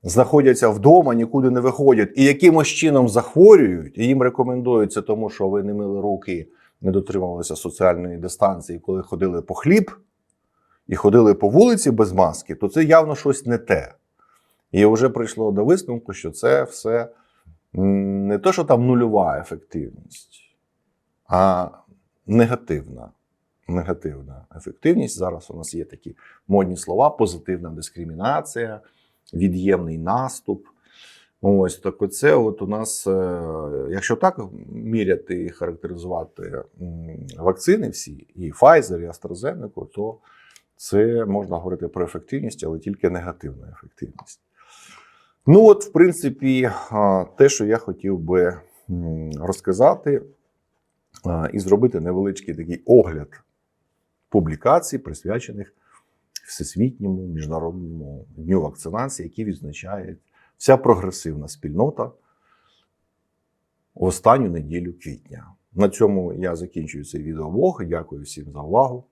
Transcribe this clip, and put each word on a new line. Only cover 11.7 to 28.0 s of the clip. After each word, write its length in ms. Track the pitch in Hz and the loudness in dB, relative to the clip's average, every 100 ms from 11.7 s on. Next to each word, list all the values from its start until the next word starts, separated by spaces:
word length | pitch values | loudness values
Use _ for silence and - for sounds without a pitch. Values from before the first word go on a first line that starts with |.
| 226 143 | 4 0
без 220 | 113 104 | 2 0
маски, 420 | 92 87 78 - 80 | 2 0 0 -12 -6
то 140 | 101 | -4
це 140 | 156 | 0
явно 320 | 156 165 156 143 | 6 6 6 -2
щось 300 | 143 135 120 | -2 -2 -2
не 120 | 117 | -4
те. 360 | - 87 - _ _ _ _ _ _ _ _ | 0 -2 -2 _ _ _ _ _ _ _ _
І 140 | 95 104 | 4 6
вже 240 | 110 131 | 6 2
прийшло 420 | 120 110 - 107 | 0 -8 -4 -2
до 140 | 98 113 | 0 2
висновку, 480 | 190 - 120 113 | 0 0 -12 -10
що 180 | 98 85 | -12 -12
це 320 | - 120 139 | -4 0 2
все, 460 | 127 - 110 117 117 _ _ _ _ _ _ 92 | 0 -6 -4 -2 -4 _ _ _ _ _ _ -2
м, 520 | 98 98 98 98 101 | 0 0 -2 -4 -2
не 100 | 104 | 0
то, 140 | 185 | 0
що 120 | 185 | -2
там 240 | 147 123 123 | 2 2 4
нульова 520 | 123 117 104 90 71 | 2 2 2 0 -2
ефективність, 1160 | - 80 _ 82 65 50 - - _ _ _ _ _ _ _ _ _ _ _ | -8 -14 _ -12 -12 -16 -20 -20 _ _ _ _ _ _ _ _ _ _ _
а 420 | 92 95 90 90 - _ _ _ _ - | 2 2 2 -4 -12 _ _ _ _ 0
негативна. 840 | 110 113 117 - 76 65 62 52 _ _ _ _ _ - | 4 4 2 -4 -8 -8 -20 -20 _ _ _ _ _ -6
Негативна 800 | 90 85 87 80 69 67 65 - - | -6 -4 -6 -8 -12 -18 -20 -20 -18
ефективність. 600 | - - 156 180 131 - | -18 -2 0 2 0 -6
Зараз 340 | 90 82 - | -6 -6 -14
у 60 | 80 | -16
нас 160 | 80 | -12
є 120 | 82 - | -12 -14
такі 300 | - 80 - _ _ - | -16 -20 -20 _ _ 2
модні 300 | 98 92 90 | 2 2 -4
слова: 320 | - 92 147 | -6 2 2
позитивна 600 | 151 107 85 90 90 85 | 2 -2 -2 -8 -8 -8
дискримінація, 1120 | 80 80 - | -14 -16 -14